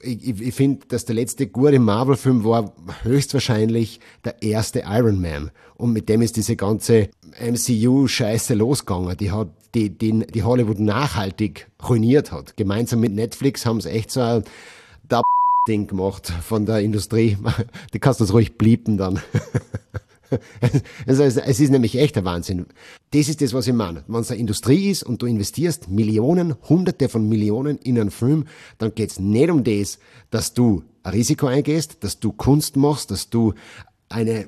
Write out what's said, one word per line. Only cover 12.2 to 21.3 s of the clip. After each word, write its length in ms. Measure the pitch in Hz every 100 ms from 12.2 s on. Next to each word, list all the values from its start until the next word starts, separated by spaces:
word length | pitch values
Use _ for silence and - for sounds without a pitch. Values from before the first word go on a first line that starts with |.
| -
hat. 260 | 78 65 -
Gemeinsam 440 | 98 101 120 120
mit 120 | 117
Netflix 540 | 101 101 - 135 - 120
haben 140 | 113
sie 100 | 82
echt 220 | 110 101
so 80 | 131
ein 240 | 117 117 - - - - - - - 120 - - - - 988
Ding 220 | 107 101
gemacht 440 | 98 95 92 - 85
von 220 | - 110
der 140 | 104 110
Industrie. 580 | 104 107 92 113 113 101 110 -
<laughs> 280 | 117 - -
Du 60 | -
kannst 220 | 143 123
das 120 | 104
ruhig 240 | 110 107 -
bliepen 420 | 107 117 - 101
dann. 220 | 95 80
<laughs> 60 | - - - - - - _ - - _ _ 123 - - 123 139 - - -
Also 160 | 135
es, 160 | 143